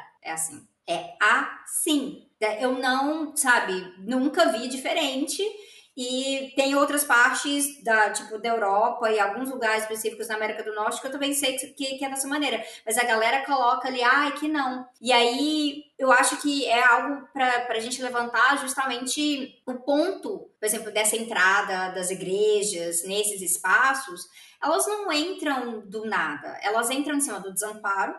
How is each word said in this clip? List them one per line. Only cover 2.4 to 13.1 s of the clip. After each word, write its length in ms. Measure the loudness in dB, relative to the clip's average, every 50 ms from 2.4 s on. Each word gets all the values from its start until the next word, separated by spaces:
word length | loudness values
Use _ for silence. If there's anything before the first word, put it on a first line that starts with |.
| -2 -2 0 0
Eu 180 | 0 0 0 0
não, 580 | 0 0 0 2 0 0 -2 -2 -4 -4 -2
sabe, 580 | 0 4 4 4 4 4 0 -4 -4 -6 -8 -14 -12
nunca 540 | -6 -2 0 0 0 0 4 4 4 4
vi 160 | 2 -2 -4 -6
diferente. 760 | -8 -6 -4 -2 -2 0 0 0 0 -2 -2 -4 -2 -4 -4 -4 -4 -8 -18 -20 -20 -20 -20 _ -10
E 560 | -8 -6 -4 -4 -2 -2 -2 -2 -4 -4 -4 0
tem 200 | 0 2 4 4
outras 300 | 4 4 4 2 -2 2
partes 800 | 4 6 6 6 6 4 0 -2 -2 -2 -2 -2 -4 -6 -6
da, 280 | 0 2 4 4 4 2
tipo, 280 | 0 -6 -8 -8 -10 -4
da 120 | -2 0
Europa 600 | 0 2 2 2 4 4 2 2 0 0 0 0
e 80 | 2 2
alguns 300 | 2 0 0 -4 -6 -6
lugares 360 | -4 -2 0 0 0 0 -2
específicos 440 | -4 -6 -4 -6 -6 -6 -6 -8 -6
na 60 | -4
América 280 | -4 -4 -4 -4 -6
do 120 | -8 -6 -4
Norte 260 | -2 -2 -2 -2 -4
que 60 | -8
eu 40 | -8
também 220 | -4 -2 -2 -2
sei 240 | 0 0 0 -2 -2
que, 120 | -4 -8 -10
que, 280 | -10 -8 -8 -6 -6
que 80 | -4 -6
é 60 | -6
dessa 180 | -4 -4 -4 -4
maneira. 340 | -2 -2 -2 -2 -2 -4 -6 -10 -14 -12 -6
Mas 140 | -2 0 0
a 60 | 2
galera 420 | 2